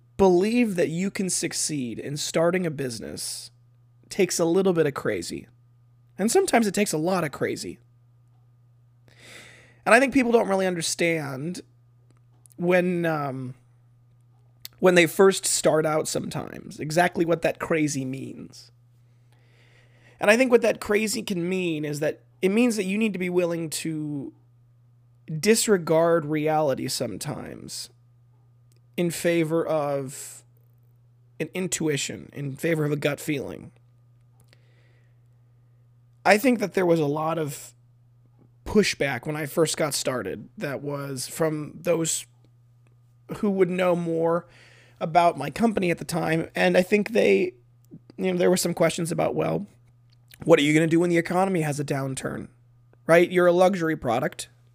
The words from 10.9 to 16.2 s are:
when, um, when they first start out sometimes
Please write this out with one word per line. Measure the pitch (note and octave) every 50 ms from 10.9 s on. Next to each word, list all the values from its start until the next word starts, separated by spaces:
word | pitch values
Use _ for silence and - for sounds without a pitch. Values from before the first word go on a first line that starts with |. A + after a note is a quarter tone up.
| - - F3+ E3+ E3 D#3+ D3 C3+ C3+ B2+ C#3+ E3+ F3 - - _ _ _ _ _ _ _ _ _ _ _ _ _ _ _ _ - _
when, | - F3 F3 F3+ F3+ F3+ F3+ F3+ F3 E3+
um, | E3 D#3+ D3+ C#3+ C#3 C3 C3 C3 B2 C3 _ _ _ _ _ _ _ _ _ _ _ _ _ _ _ _ _ _ _ _ _ - - _ -
when | - F#3 F3+
they | F3 E3+
first | D#3 - - F#3+ G3 F#3 - -
start | - - - - E3+ D3+ D#3 D#3
out | D#3 D3+ D#3 -
sometimes | - - -